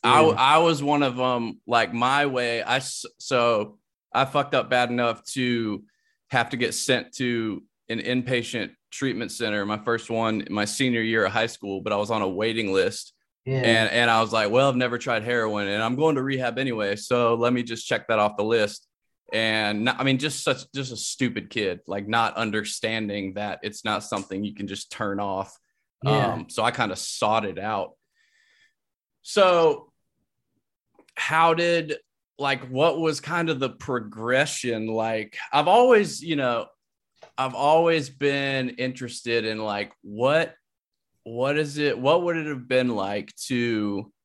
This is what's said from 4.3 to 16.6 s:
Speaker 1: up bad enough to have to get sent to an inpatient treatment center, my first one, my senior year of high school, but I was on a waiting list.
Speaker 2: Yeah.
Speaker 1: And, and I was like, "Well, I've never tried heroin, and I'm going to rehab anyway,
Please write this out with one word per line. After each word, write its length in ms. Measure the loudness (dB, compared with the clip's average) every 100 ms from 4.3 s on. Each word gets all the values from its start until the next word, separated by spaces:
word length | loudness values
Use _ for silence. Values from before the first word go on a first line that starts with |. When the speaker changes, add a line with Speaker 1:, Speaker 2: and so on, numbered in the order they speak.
| 0 0 -2
Speaker 1:
up 140 | 2
bad 200 | 2 2
enough 340 | 0 -2 -2 -8 -4
to 500 | 0 0 -2 -6 -10 _ _ _ _
have 200 | 0 0
to 80 | -2
get 160 | -2
sent 400 | -2 0 -2 -2 -4
to 480 | -2 -2 -4 -6 _ _ _
an 100 | -6
inpatient 720 | -2 -4 0 -4 -2 -6 -6 _ _
treatment 400 | -4 -4 -4 -8
center, 340 | -4 -2 -2 -2
my 140 | -4
first 320 | -2 -4 -2
one, 340 | -2 0 -2 -4
my 120 | -4
senior 380 | -2 -2 0 0
year 240 | 0 2 2
of 60 |
high 160 | 0 -2
school, 340 | -4 -8 -6
but 100 | -2
I 40 | -2
was 160 | 0
on 100 | 0
a 80 | -2
waiting 420 | 0 -2 -2 0
list. 420 | 2 0 -2 -14 _ _ _ -4
Speaker 2:
Yeah. 160 | 0
Speaker 1:
And, 280 | 4 4 4
and 220 | 4 4
I 100 | 4
was 100 | 2
like, 200 | 2 2
"Well, 180 | 4 4
I've 60 | 2
never 240 | 0 -2
tried 240 | -2 -2
heroin, 440 | 0 0 0 -2 -2
and 140 | 0
I'm 140 | 0 2
going 200 | 2 2
to 60 |
rehab 380 | -2 -2 -2
anyway, 360 | -2